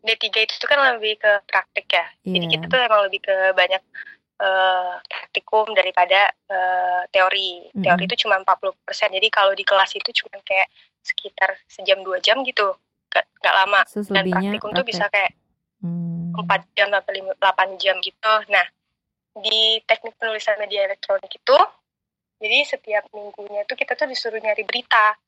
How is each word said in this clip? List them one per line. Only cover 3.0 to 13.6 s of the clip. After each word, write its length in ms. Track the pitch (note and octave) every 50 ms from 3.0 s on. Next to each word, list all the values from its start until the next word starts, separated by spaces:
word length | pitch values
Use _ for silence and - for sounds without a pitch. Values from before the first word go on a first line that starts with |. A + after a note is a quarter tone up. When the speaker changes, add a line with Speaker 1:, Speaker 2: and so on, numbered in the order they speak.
| G3+ G3
Speaker 1:
lebih 100 | G3 G3 -
ke 80 | - G3 F#3+ F#3+ F#3+ F#3 F#3
banyak 240 | F3+ F3+ F#3+ F#3 _ _ _ - - - - _ _ _ _ _
eh, 540 | G3+ F#3+ F#3+ F#3+ F#3 F#3+ F#3 F#3 F3+ F3+ F3+ F3+ -
praktikum 680 | - - - - - _ G3+ _ - - G#3+ G#3+ G#3+
daripada, 580 | A3 F#3+ F#3 F#3 F3+ F3+ F#3 F#3 F#3+ F#3+ G#3 -
eh, 720 | - _ _ _ G3 F#3 F#3 F#3 F#3 F#3 F3+ F3+ F3+ F3+ F3+ -
teori. 580 | - F#3+ F#3 F#3 F#3+ G3 F#3+ F#3 F3 F3 - - _
Teori 260 | G3+ F#3 F#3 F3 F#3 F#3+
Speaker 2:
Mm-mm. 40 | F#3
Speaker 1:
itu 60 | A#3+ - -
cuma 140 | A3 G3+ F#3+
empat 160 | F#3+ - F#3 -
puluh 160 | - F#3+ - _ _
persen. 240 | - G3 - - G3+
Jadi 200 | F#3+ F#3+ G3+ A3
kalau 240 | - G#3+ G3 G3 G3
di 80 | G3 G3
kelas 280 | - G3+ G3 F#3+ - -
itu 140 | G#3 - - A#3+ - -
cuma 120 | - - G3 _
kayak 240 | - G3 F#3+ D#3+ - _ _ _ _ _ _
sekitar 560 | _ - - - - G3+ _ - F#3+ F#3+ F#3+ - _ _
sejam, 320 | - - F#3+ F#3+ F#3+ G3
dua 160 | F#3+ F#3 F#3 F3+
jam 220 | - G3 A3 C4
gitu. 320 | C4+ B3+ - - - D4 C#4 _ _ _ _ _ _ _
Nggak, 140 | - - - _ _ _
nggak 140 | - - -
lama. 260 | F#3+